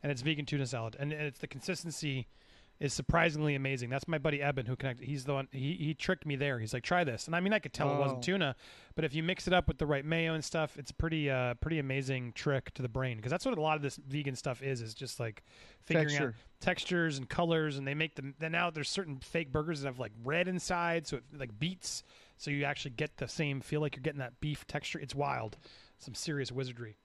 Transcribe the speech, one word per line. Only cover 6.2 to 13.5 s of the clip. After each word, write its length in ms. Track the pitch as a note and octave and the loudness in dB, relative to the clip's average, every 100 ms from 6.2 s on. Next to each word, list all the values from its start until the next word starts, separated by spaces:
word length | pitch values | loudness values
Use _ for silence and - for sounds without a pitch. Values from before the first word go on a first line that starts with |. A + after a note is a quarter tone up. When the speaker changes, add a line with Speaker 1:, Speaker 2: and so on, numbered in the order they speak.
| D#3 | 2
Speaker 1:
me 80 | |
there. 240 | C#3 C#3+ B2 | 0 2 0
He's 140 | A2 | 0
like, 80 | B2 | -2
"Try 220 | - F3+ | 2 4
this." 220 | E3 A2+ - | 4 0 0
And 80 | E3 | 2
I 20 | |
mean, 120 | F#3+ | 4
I 80 | G#3+ | 2
could 120 | - | 0
tell 220 | - D3 | 0 2
it 40 | C#3+ | 4
wasn't 180 | C#3 B2+ | 2 2
Speaker 2:
Oh. 40 | |
Speaker 1:
tuna, 340 | D3 F#3+ D3+ B2+ - - - - | 0 2 2 -2 -10 -20 -12 -2
but 80 | |
if 100 | D#3+ | 0
you 80 | C#3+ | 0
mix 240 | D#3+ F#3 - | 0 0 4
it 60 | |
up 160 | F3+ E3+ | 4 6
with 100 | - | 0
the 80 | D3+ | 2
right 180 | C#3+ | 2
mayo 300 | D3 E3 E3 | 2 2 2
and 100 | D#3+ | 0
stuff, 320 | D3 E3 D3+ - | 0 0 0 -4
it's 140 | C#3 | -12
a 40 | |
pretty, 360 | - D#3+ D#3+ C#3+ | -2 0 2 2
uh, 240 | C3 B2 A#2+ | 2 2 0
pretty 180 | D3+ D#3+ | 0 0
amazing 540 | C3+ C3+ C3 C3+ B2 | 2 0 2 0 -2
trick 420 | - - C3+ - | -2 2 2 0
to 80 | - | -4
the 60 | B2+ | -4
brain, 320 | A#2 C3 A2+ | 0 -2 -2
'cause 100 | A2 | 0
that's 140 | E3+ | 0
what 120 | C4+ | 2